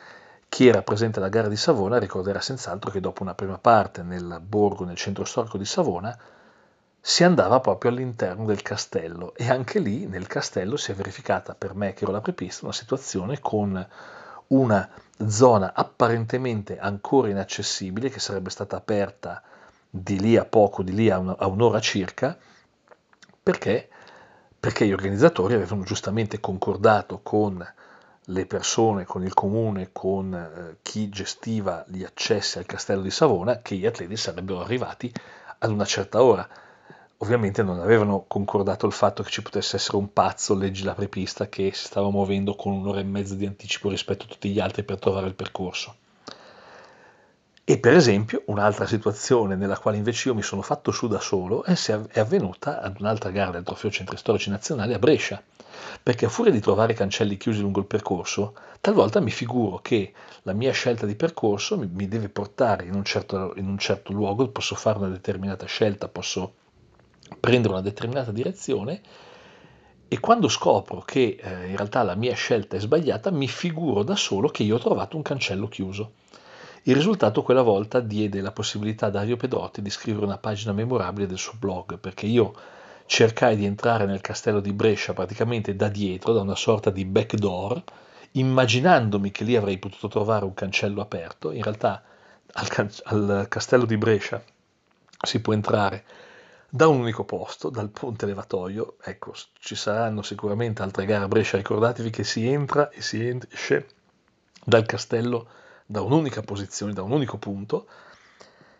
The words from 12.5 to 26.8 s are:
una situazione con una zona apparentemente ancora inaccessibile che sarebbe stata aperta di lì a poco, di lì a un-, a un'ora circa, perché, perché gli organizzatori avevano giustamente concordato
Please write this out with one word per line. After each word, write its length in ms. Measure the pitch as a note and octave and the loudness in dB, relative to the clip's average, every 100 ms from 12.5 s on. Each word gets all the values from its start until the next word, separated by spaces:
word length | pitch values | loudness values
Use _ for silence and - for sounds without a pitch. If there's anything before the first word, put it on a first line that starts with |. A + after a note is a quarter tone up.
| - | -8
una 100 | - | -8
situazione 640 | - - C3+ - F#2+ F#2 C#3+ | -8 -4 -4 -4 -6 -4 -4
con 500 | - G#2+ G2+ F#2+ F#2+ - - - - - - | -2 0 0 -2 -8 -16 -20 -20 -20 -12 2
una 420 | C3+ B2 G2+ - - - - | 4 6 4 2 -10 -16 -6
zona 480 | G#2+ G#2 B2+ G#2+ F#2 | -2 6 8 8 4
apparentemente 1080 | - - - A#2 A#2 A2+ B2+ C3 G#2+ G2+ F#2+ | 0 -2 2 2 2 0 -2 -2 -4 -6 -6
ancora 480 | G2+ G2+ - C#3 A2+ | -6 -6 2 4 4
inaccessibile 800 | G2 F#2+ - G2 - F#2+ G2+ C3 | 0 -4 -6 -6 -6 -6 -4 -4
che 80 | - | -4
sarebbe 320 | - G2 F#2 | -6 -6 -8
stata 260 | - G#2 F#2+ | -8 -8 -6
aperta 640 | - G#2 F#2+ - - E2+ - - - _ _ | -2 0 -2 -6 -12 -12 -16 -20 -20 _ _
di 320 | F#2 F#2 G2 | -8 -2 0
lì 160 | A2 A2 | 6 6
a 80 | |
poco, 380 | - A2 G2+ - | 6 6 6 2
di 100 | F#2 | -2
lì 160 | G2 A2 | 2 4
a 100 | F#2 | 2
un-, 160 | F#2 - | 0 -2
a 80 | G2 | -2
un'ora 340 | F#2+ A#2+ G#2+ | 2 4 4
circa, 560 | - G#2 F2+ - C3+ - _ _ _ _ _ _ _ _ - _ | 0 -2 -4 -4 -4 -4 _ _ _ _ _ _ _ _ -20 _
perché, 460 | - B2+ - A#2+ - - - - - - _ _ | -2 0 0 -2 -4 -20 -20 -20 -20 -20 _ _
perché 260 | A#2 - A2 | -4 2 2
gli 60 | |
organizzatori 640 | F#2+ G2 G2+ E3 - F#2+ | 2 0 4 4 6 2
avevano 300 | A#2 F2+ G#2 | 2 0 -4
giustamente 560 | F#2 G#2+ G#2+ G#2+ G#2+ G#2 | -4 -4 -2 -2 -2 -4
concordato 800 | - F#2 - F#2+ | -6 -4 -2 2